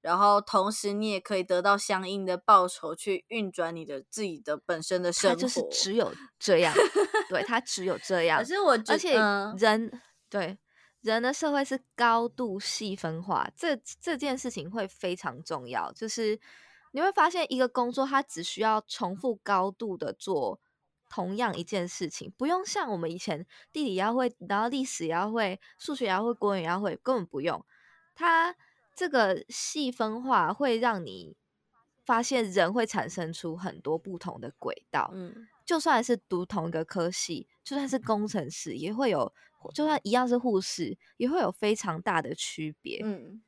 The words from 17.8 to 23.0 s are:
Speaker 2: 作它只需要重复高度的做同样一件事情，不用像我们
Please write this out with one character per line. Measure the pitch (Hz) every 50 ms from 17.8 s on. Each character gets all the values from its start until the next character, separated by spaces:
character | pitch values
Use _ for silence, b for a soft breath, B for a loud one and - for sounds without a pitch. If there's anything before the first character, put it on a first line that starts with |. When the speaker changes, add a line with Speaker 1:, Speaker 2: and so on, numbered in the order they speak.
| 240 240 240
Speaker 2:
作 | 269 269
它 | 269 269 269 269
只 | _ - 165 170
需 | - - -
要 | 214 220 220 214 - _
重 | - - 220 180 185
复 | 196 - 254 226 196 _
高 | - 202 190 185 196
度 | 190 _ 233 214 185
的 | - 156 123 98
做 | _ - - 190 151 127 104 95 - _ _ _ _ _ _ _ _ _ _
同 | - - 180 180 196
样 | 214 247 220 180
一 | 170 170
件 | - - 196 175
事 | 175 - - 185 151
情， | - - - - -
不 | _ 254
用 | 302 349 370 381
像 | 403 - 415 349 254
我 | 208
们 | 175